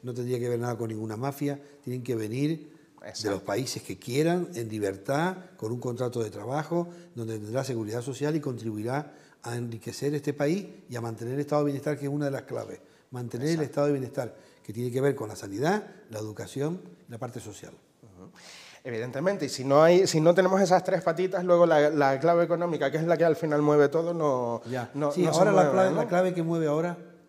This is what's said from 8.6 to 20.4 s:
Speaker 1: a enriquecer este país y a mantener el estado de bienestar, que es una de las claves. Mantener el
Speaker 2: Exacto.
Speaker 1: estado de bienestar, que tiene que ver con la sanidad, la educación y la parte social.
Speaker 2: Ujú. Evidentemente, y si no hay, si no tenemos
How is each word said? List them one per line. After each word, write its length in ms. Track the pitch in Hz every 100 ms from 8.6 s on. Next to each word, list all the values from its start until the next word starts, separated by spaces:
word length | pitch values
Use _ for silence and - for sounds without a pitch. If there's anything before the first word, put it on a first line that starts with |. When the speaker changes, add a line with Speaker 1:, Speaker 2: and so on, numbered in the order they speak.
| 110 107 110 139 147 - - _
Speaker 1:
a 120 | 120
enriquecer 580 | 120 120 113 - - 139
este 180 | 147 147
país 340 | 131 143 185 190 - -
y 80 | 120
a 40 |
mantener 340 | 113 110 117
el 60 | 135
estado 220 | 143 147
de 40 | 147
bienestar, 300 | 139 151 139
que 100 | 139
es 40 |
una 140 | 147
de 60 | 143
las 100 | 135
claves. 380 | - 117 101 - _ _ _
Mantener 340 | 123 120 117 147
el 60 |
Speaker 2:
Exacto. 180 | 165 139
Speaker 1:
estado 160 | - 143
de 60 |
bienestar, 420 | 143 123 - 110 - - _
que 80 | -
tiene 180 | 110 123
que 100 | 123
ver 140 | 139
con 140 | 131 110
la 80 | 104
sanidad, 500 | 107 98 151 208 208 - -
la 80 | 107
educación 640 | 107 104 104 135 147 180 - - -
y 60 |
la 60 | 117
parte 200 | 120 120
social. 340 | 104 98 - - _ _
Speaker 2:
Ujú. 280 | 113 90 92 - - - - -
Evidentemente, 640 | 131 113 123 135 180 202 143
y 20 |
si 160 | -
no 180 | 131 143
hay, 240 | 160 180 190
si 120 | 160
no 140 | 160
tenemos 260 | 175